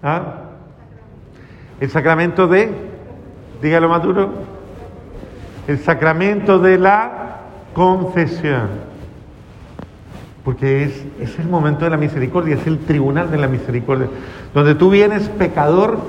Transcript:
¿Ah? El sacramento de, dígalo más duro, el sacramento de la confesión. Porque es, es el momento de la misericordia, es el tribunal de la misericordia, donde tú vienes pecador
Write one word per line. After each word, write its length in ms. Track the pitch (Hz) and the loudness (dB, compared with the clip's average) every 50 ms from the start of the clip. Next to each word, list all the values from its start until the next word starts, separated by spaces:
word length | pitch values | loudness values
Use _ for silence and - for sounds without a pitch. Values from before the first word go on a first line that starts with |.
¿Ah? 200 | - 143 156 175 - - - - - - - - - - - - - - - - - - - - - - - - - - - - - - - - | -2 -2 -2 -2 -4 -8 -12 -14 -16 -18 -20 -20 -20 -20 -20 -20 -20 -20 -20 -20 -20 -20 -20 -20 -20 -20 -20 -20 -20 -20 -20 -20 -20 -20 -10 -8
El 100 | 139 135 | -8 -2
sacramento 580 | - 160 135 160 165 160 170 175 - 185 185 | -2 0 2 2 2 2 2 0 2 2 4
de, 240 | 165 180 190 214 226 202 - - - - - - - - - - - - - - - - - | 4 6 4 2 2 -4 -10 -10 -14 -14 -16 -18 -18 -20 -20 -20 -20 -20 -20 -20 -20 -14 -6
dígalo 280 | - 151 160 165 165 165 | -2 2 2 4 4 4
más 120 | 170 170 | 2 2
duro, 280 | 156 - 180 202 196 196 - - - - - - - - - - - - - - - - - - - - - - - - - - - | 0 0 0 0 0 -2 -4 -10 -12 -14 -14 -18 -18 -18 -18 -18 -18 -18 -18 -20 -20 -18 -18 -18 -18 -18 -18 -18 -18 -18 -18 -16 -6
el 120 | - 147 139 | -4 -4 -4
sacramento 800 | - - 170 - 156 160 160 165 185 202 208 202 202 - 190 185 | 0 0 0 2 2 2 2 2 2 0 0 0 2 4 4 6
de 180 | 180 185 185 | 6 6 6
la 600 | 185 180 190 202 214 226 233 - - - - - - - - - - - - - | 6 6 6 4 4 2 -2 -6 -10 -10 -12 -12 -14 -16 -18 -20 -20 -20 -10 0
confesión. 960 | - 180 185 185 190 - - - 170 165 - 170 170 - 151 139 123 113 98 101 101 - - - - - - - - - - - - - - - - - - - - - - - - - - - - - - - - - | 2 4 4 4 2 0 -2 0 0 0 0 -2 -4 -2 -2 -2 0 -2 -4 -6 -8 -12 -14 -18 -18 -20 -20 -20 -20 -20 -20 -20 -20 -20 -20 -20 -20 -20 -20 -18 -18 -18 -18 -20 -20 -20 -20 -20 -18 -18 -20 -20 -10 -6
Porque 400 | 135 123 - 135 139 135 139 143 | -6 -4 -2 0 0 0 2 0
es, 220 | 147 - - - 139 - - | -2 -4 -8 -12 -14 -12 -10
es 180 | - 113 - - | -10 -8 -6 -6
el 80 | 160 | -4
momento 380 | 170 180 170 151 151 147 147 165 | -2 0 0 2 2 0 0 0
de 60 | 170 | 0
la 60 | 160 | 0
misericordia, 580 | 151 151 147 151 156 - - 160 180 170 160 147 | 0 -2 -2 -2 -2 -4 -2 -2 -2 0 0 -2
es 120 | 120 - | -2 0
el 120 | 156 160 147 | -2 -4 -4
tribunal 500 | - - - 147 135 139 139 156 175 165 | 0 0 0 2 2 0 0 0 -2 -2
de 80 | 156 | -2
la 100 | 147 143 | 0 0
misericordia, 600 | 131 131 117 - - 120 120 113 - 135 131 131 131 - - - - - - - - - | 0 -2 -2 -4 -4 -4 -4 -2 -2 -2 -2 -2 -4 -6 -10 -12 -14 -16 -16 -18 -2 0
donde 220 | 143 147 147 151 | 2 4 4 4
tú 140 | 151 175 190 | 6 6 6
vienes 400 | 196 202 208 208 208 202 202 - | 6 6 6 4 4 0 -2 -4
pecador 680 | - - 185 165 - 160 147 147 160 185 208 220 226 - - | -2 -2 -2 0 2 2 2 4 4 4 4 2 0 -4 -6